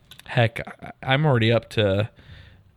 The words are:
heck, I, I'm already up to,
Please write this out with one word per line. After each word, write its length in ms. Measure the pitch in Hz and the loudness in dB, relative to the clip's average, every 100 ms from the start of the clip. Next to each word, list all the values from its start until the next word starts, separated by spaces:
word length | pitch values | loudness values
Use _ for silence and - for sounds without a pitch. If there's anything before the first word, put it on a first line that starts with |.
| - - - | -20 -20 -6
heck, 340 | - 117 - - - | 0 0 -2 -14 -14
I, 80 | - - 131 | -18 -10 -2
I'm 120 | 135 156 | 0 2
already 260 | 123 113 | 2 2
up 160 | 117 - | 0 0
to, 400 | - 104 98 107 - - - - - _ | 0 0 0 -2 -6 -20 -20 -20 -20 _